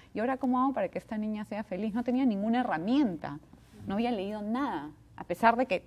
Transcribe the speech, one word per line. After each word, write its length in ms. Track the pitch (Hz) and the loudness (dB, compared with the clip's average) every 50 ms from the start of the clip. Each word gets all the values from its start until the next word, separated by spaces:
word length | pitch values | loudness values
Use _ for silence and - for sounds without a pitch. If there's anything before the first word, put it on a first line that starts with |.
| - - - | -20 -10 -4
"¿Y 60 | 202 | -2
ahora 180 | 220 254 262 | 0 0 0
cómo 220 | 254 - 247 254 247 | 0 0 0 2 4
hago 140 | 262 277 262 | 2 2 2
para 160 | 233 190 170 | 0 -2 -2
que 100 | - 185 | -4 -8
esta 180 | - - 226 | -6 -6 -6
niña 260 | 214 214 214 214 208 214 | -4 -4 -4 -4 -6 -6
sea 200 | - 214 208 220 | -6 -6 -8 -6
feliz?". 280 | - 185 180 214 220 190 | -6 -6 -4 -4 -2 -2
No 80 | 247 240 | -2 0
tenía 200 | 254 240 254 277 | 0 2 4 4
ninguna 360 | 247 208 196 208 226 226 247 | 2 2 2 2 2 2 2
herramienta, 800 | 240 226 170 156 165 214 254 294 294 208 170 151 - 147 143 151 - - - - - - - - - | 2 0 0 -2 0 2 2 4 4 2 0 -4 -6 -8 -8 -10 -12 -18 -20 -20 -20 -20 -20 -14 -8
no 80 | 196 196 | -4 -2
había 160 | 214 233 240 | -2 0 0
leído 320 | 240 196 185 202 214 214 208 | 0 -2 -2 -4 -6 -6 -4
nada. 480 | 208 226 254 285 247 196 147 143 151 - - - - - | -2 -2 0 0 -2 -2 -4 -6 -8 -12 -16 -20 -20 -16
A 80 | - - | -14 -6
pesar 340 | - 175 - 233 226 233 | -6 -2 4 6 6 6
de 80 | 233 254 | 6 2
que 160 | 247 185 170 - | 0 0 -2 -4